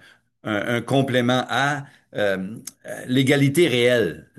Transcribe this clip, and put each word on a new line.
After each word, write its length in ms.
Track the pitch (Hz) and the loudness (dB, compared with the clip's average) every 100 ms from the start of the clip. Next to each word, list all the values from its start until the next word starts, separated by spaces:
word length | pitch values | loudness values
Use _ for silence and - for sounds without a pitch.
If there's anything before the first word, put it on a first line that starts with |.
| - _ _ _ | -18 _ _ _
un, 320 | - 104 107 120 | -6 -4 -2 -4
un 60 | |
complément 640 | - 139 131 127 120 127 - | 0 0 2 0 2 0 0
à, 380 | 120 143 143 139 - _ - | -2 -2 -4 -10 -20 _ -2
euh, 380 | 104 95 92 120 - - - | -2 -2 -6 -12 -16 -18 -16
euh, 180 | 110 - | -12 -2
l'égalité 600 | 127 135 143 139 143 165 | 0 2 4 4 4 2
réelle ? 600 | 123 120 123 90 78 - | 4 4 2 0 -4 -18